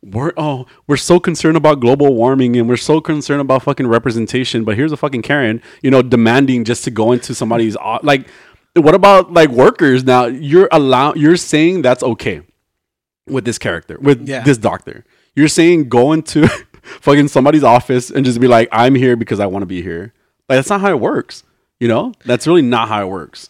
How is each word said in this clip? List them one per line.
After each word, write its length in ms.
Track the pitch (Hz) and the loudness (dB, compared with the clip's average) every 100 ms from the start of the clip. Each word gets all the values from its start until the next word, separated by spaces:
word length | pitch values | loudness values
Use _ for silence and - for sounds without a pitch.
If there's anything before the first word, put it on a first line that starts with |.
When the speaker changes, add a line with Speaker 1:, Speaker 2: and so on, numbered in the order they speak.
Speaker 1:
we're, 300 | 101 104 147 165 | -10 -8 -6 -6
oh, 300 | 151 135 127 _ - | -6 -6 -12 _ -6
we're 80 | 143 | -4
so 240 | - 175 | 2 0
concerned 360 | 180 160 160 165 | 0 -2 0 2
about 220 | 151 147 | 2 2
global 360 | 120 139 143 | 2 2 2
warming 420 | 123 117 135 127 120 | 2 0 2 0 0
and 120 | 117 | 0
we're 80 | 123 | -2
so 240 | - 156 | 0 -2
concerned 400 | 156 151 139 143 | 0 -6 -4 -6
about 220 | 139 131 | -2 -2
fucking 240 | - 139 131 | -2 -4 0
representation. 800 | 113 131 117 110 127 127 120 | 0 0 -4 -4 -4 -4 -4
But 120 | 110 107 | -4 -4
here's 140 | 156 | -4
a 40 | 147 | -4
fucking 260 | 147 135 | -6 -6
Karen, 400 | 110 147 120 113 - - | -4 -2 -2 -4 -10 -6
you 80 | 135 | 2
know, 100 | 139 | 2
demanding 640 | 123 120 113 123 135 127 | 2 2 2 2 2 -2
just 180 | 113 120 | -2 -6
to 60 | - | -6
go 220 | 113 113 | -4 0
into 200 | 123 - | -2 -4
somebody's, 420 | 123 110 117 113 101 | -8 -4 -2 -2 -4
o-, 220 | 107 117 | -8 -6
like, 260 | 147 139 127 - _ _ _ | -2 -2 -4 -20 _ _ _
what 200 | - 151 185 | 2 4 4
about, 360 | 196 196 190 | 6 4 4
like, 180 | 170 156 | 2 2
workers? 520 | 120 143 - 156 127 | 4 2 4 0 2
Now 240 | 131 127 123 | 2 0 0
you're 420 | 131 151 165 196 | -6 0 2 4
allow-, 420 | 160 135 127 143 | 2 2 2 0
you're 220 | 160 151 175 | 0 2 2
saying 460 | - 151 160 185 | 0 0 0 0
that's 200 | 127 127 | -2 0
okay 380 | 127 113 - 85 - _ _ _ _ _ _ _ _ | -2 -6 -8 -10 -14 _ _ _ _ _ _ _ _
with 160 | 135 | -8
this 140 | 117 110 | -8 -8
character, 400 | 110 85 _ 78 | -8 -8 _ -4
with 280 | 139 135 120 | 0 0 -2
Speaker 2:
Yeah. 140 | 135 | -4
Speaker 1:
this 160 | 139 123 | 0 0
doctor. 460 | 104 90 - - _ _ _ - | -2 -6 -12 -20 _ _ _ -2
You're 120 | 151 | 0
saying 400 | - 165 175 135 | 2 2 2 2
go 240 | 120 131 | 2 2
into 360 | 160 156 156 156 | 0 -2 0 0
<laughs> 240 | - - _ - - | 0 -16 _ -20 -6
fucking 280 | - 143 143 | 0 2 2
somebody's 360 | - 135 156 | 2 2 4
office 460 | 131 123 - 127 - | 4 2 2 -4 -2
and 140 | - | -2
just 160 | 131 117 | -2 2
be 80 | 123 | 4
like, 200 | 120 120 | 4 2
"I'm 220 | 110 123 135 | 0 2 2
here 180 | 127 120 | 2 0
because 220 | 113 101 | -2 -4
I 80 | 101 | -4
wanna 200 | 95 95 | -4 -8
be 140 | 90 | -10
here." 320 | 87 85 101 _ _ _ _ | -10 -12 -14 _ _ _ _
Like, 80 | 131 | -2
that's 100 | 135 | 0
not 100 | 202 | -2
how 80 | 196 | -2
it 80 | 156 | -2
works. 440 | 113 311 - - _ _ _ _ | -2 -4 -8 -16 _ _ _ _
You 80 | 117 | -2
know, 240 | 113 226 226 | -2 -4 -12
that's 220 | - 123 - | -4 -4 2
really 140 | 175 | 2
not 260 | 131 120 113 | 2 0 -2
how 140 | 110 | -4
it 60 | 95 | -6
works. 400 | 92 76 - - | -8 -14 -20 -20